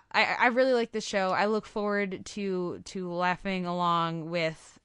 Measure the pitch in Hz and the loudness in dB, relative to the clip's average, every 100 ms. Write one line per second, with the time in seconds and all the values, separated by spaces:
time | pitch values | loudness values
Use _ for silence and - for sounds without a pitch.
0 | - 202 208 175 240 233 262 240 233 220 | 0 2 2 4 2 4 4 4 2 -4
1 | - 208 190 160 202 220 - 220 208 202 | -2 0 2 2 2 0 -2 -4 -2 0
2 | 202 190 202 - 196 185 175 101 - 196 | -2 -6 -10 -6 -4 -2 -4 -6 -10 -8
3 | 180 175 180 180 196 185 175 175 175 170 | -6 0 0 0 -2 -4 -2 0 2 2
4 | 165 165 170 170 160 156 - - | 0 -2 -4 -2 -2 -4 -18 -20